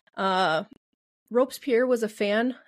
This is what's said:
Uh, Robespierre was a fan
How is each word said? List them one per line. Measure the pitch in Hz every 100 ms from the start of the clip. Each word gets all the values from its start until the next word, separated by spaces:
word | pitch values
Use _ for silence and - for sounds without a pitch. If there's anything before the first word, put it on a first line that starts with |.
| _ -
Uh, | 190 185 180 160 - - _ _ _ _ -
Robespierre | 233 262 - 285 233 254
was | 233
a | 214
fan | - 202 214 247 247